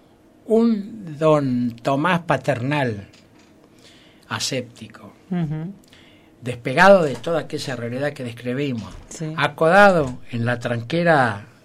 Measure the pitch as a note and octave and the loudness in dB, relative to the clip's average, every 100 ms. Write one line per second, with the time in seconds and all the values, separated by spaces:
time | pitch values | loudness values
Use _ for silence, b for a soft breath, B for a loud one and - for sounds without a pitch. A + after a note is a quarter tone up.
0 | _ _ _ _ - A3 A#3 G#3+ G3 A3 | _ _ _ _ 0 2 2 0 -4 -12
1 | F3 C#3+ D#3+ D3+ C#3 B2 B2 A#2 - C#3 | -12 0 2 4 2 0 -2 -4 -2 0
2 | E3+ F3 - C#3+ - A#2+ B2+ D3 B2+ G2+ | 2 0 0 -2 0 -2 -2 -2 -2 -4
3 | F#2+ - _ _ _ _ _ _ B B | -10 -20 _ _ _ _ _ _ B B
4 | B B B A2 - C3 A#2 - A2 - | B B B -6 -4 -6 -8 -12 -20 -20
5 | - - - F3+ D3+ D#3 E3 G3+ _ B | -20 -20 -8 -4 -4 -4 -8 -12 _ B
6 | B B B B A#2+ A#2+ C3+ C3 F#3+ G3 | B B B B -10 -8 -2 6 8 8
7 | D3+ A#2+ E3 D#3+ C#3 D#3 - B2 A#2 B2 | 6 -2 -4 -4 -4 -8 -8 -8 -6 -6
8 | C#3+ D3 B2 A#2 A#2+ B2+ D3 A#2+ F#2+ - | -6 -6 -10 -10 -6 -4 -4 -6 -8 -14
9 | - - D#3 D#3+ D3 - D#3+ F#3+ G3+ F3 | -16 -12 -8 -2 -2 0 4 6 6 6
10 | C3+ B2+ - A#2 A#2 A#2+ B2 A#2+ A#2 E3 | 0 -4 -8 -4 -2 -2 -4 -6 -4 0
11 | E3+ D3+ A#2+ G#2 - - | 4 4 2 -2 -10 -20